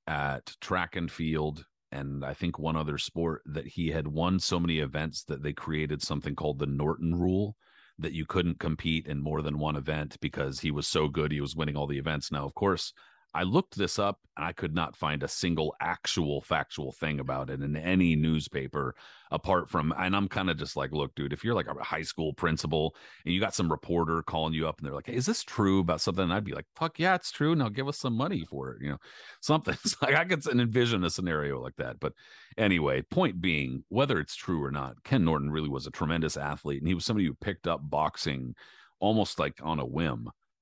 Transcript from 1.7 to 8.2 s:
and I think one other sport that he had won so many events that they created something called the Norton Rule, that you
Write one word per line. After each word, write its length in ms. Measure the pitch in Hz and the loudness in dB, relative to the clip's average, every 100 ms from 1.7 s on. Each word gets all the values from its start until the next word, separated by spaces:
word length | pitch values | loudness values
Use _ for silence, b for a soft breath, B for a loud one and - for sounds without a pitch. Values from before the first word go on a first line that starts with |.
| _ - | _ -14
and 340 | 67 69 69 | -10 -6 -6
I 100 | 67 | -6
think 240 | 73 87 - | -4 -4 -2
one 160 | 80 80 | -2 0
other 220 | 76 71 | 0 -2
sport 440 | - 82 85 78 - | -4 0 0 -2 -6
that 220 | 76 - | -8 -6
he 220 | - 82 | -2 0
had 180 | 78 73 | 0 -2
won 320 | 76 87 92 | 0 2 2
so 180 | - 90 | 2 2
many 220 | 85 80 | 2 2
events 420 | 71 76 78 - | 0 -2 -4 -6
that 180 | - 71 | -8 -4
they 100 | 73 | -4
created 500 | 73 - 78 76 76 | -4 -2 -2 0 -2
something 320 | - 73 73 | -2 -4 -4
called 240 | - 76 69 | -2 -2 -2
the 80 | 71 | -2
Norton 480 | 69 73 82 82 | 0 0 0 0
Rule, 420 | 85 90 92 104 110 b b b b | 2 2 2 0 -4 b b b b
that 140 | 80 | -6
you 140 | 80 | -4